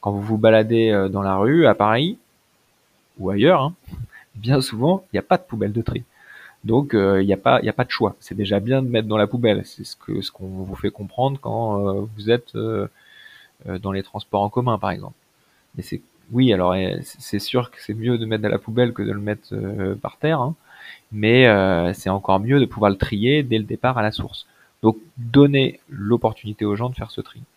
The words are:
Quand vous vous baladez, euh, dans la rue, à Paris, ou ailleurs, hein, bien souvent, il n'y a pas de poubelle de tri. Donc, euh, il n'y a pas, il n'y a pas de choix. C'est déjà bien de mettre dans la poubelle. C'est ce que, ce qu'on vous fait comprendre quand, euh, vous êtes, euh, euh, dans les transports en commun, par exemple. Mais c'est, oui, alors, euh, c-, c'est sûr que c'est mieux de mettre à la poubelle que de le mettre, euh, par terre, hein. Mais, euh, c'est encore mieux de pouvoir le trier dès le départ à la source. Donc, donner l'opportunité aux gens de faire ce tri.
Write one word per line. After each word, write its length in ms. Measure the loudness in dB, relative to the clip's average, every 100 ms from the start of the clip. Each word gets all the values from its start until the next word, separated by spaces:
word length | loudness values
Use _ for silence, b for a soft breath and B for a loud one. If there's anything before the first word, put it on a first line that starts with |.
Quand 120 | 0
vous 100 | -2
vous 160 | 0 4
baladez, 520 | 6 6 6 4 4
euh, 180 | 4 2
dans 140 | 0
la 140 | 0 2
rue, 300 | 2 6 6
à 80 |
Paris, 420 | 6 4 2 0 -4 _ _ _ _ _ _ _ _ _ _
ou 120 | -4
ailleurs, 320 | 2 4 4
hein, 120 | 0 -6 -16 B -16 B B -12
bien 240 | 0 0
souvent, 420 | 0 -2 0 0 -2
il 100 | -6
n'y 20 |
a 40 |
pas 160 | 0 -2
de 40 |
poubelle 300 | -2 -4 -4
de 100 | -2
tri. 220 | -4 -6 -8 B B B B B
Donc, 300 | 0 0 2
euh, 280 | 2 4 2
il 40 | 2
n'y 60 |
a 60 | 0
pas, 220 | 2 2
il 20 |
n'y 60 | 2
a 40 |
pas 120 | -4
de 60 | -4
choix. 240 | 0 -2 -2
C'est 160 | -14 -6
déjà 240 | -2 -2
bien 220 | 0 -2
de 60 | 0
mettre 200 | -2 0
dans 80 | 0
la 100 | 0
poubelle. 360 | 2 2 0
C'est 200 | -2 -14
ce 120 | -18 -16
que, 240 | -8 -8
ce 100 | -8
qu'on 160 | -12 -14
vous 280 | -10 -10 -6
fait 140 | -6
comprendre 500 | -6 -12 -4 -4 -4
quand, 480 | -8 -6 -2 -2 -2
euh, 180 | -2 -6 -8
vous 140 | 0
êtes, 240 | 0 0
euh, 320 | -8 -4 -4 -6 B B B B B B _ -12
euh, 100 | -8
dans 120 | -6
les 120 | -8
transports 400 | -8 -12 -4 -2
en 60 | 0
commun, 300 | -2 -2 -2
par 120 | -2
exemple. 260 | -6 -10 -20 _ _ _ _ _ -16
Mais 60 |
c'est, 200 | -12 -12 _ _ _
oui, 220 | 0 2
alors, 200 | 4 2
euh, 280 | 2 -2 -4
c-, 160 | -10 -18
c'est 200 | -8 -8
sûr 320 | -4 -4 -4
que 80 | -10
c'est 140 | -12
mieux 240 | -6 -2 -2
de 80 | -2
mettre 180 | -2
à 40 | -2
la 100 | -2
poubelle 340 | -4 0 0
que 100 | 0
de 100 | -6
le 80 | -6
mettre, 280 | -6 -8 -8
euh, 440 | -8 -8 -4 -4 -4
par 220 | -8 -6
terre, 220 | -2 -2
hein. 140 | -2 -6 B B B B _
Mais, 360 | -2 4 6 6
euh, 460 | 6 4 2 0
c'est 160 | -2 -4
encore 280 | -4 0 0
mieux 220 | 2 2
de 60 | 2
pouvoir 240 | 2 2
le 60 | 2
trier 460 | -2 -2 0 0
dès 160 | 0 -2
le 60 |
départ 340 | -2 -4 -2 0
à 40 |
la 100 | -2
source. 340 | -4 -10 -12 -20 b b _
Donc, 160 | 0 0 -6 -14
donner 640 | 0 6 6 6 -2 -4 _
l'opportunité 760 | -10 -2 0 0 -4 -12 -6
aux 120 | -4 -2
gens 140 | -4
de 40 |
faire 160 | -8 -12
ce 100 | -12
tri. 200 | -14 -16 -20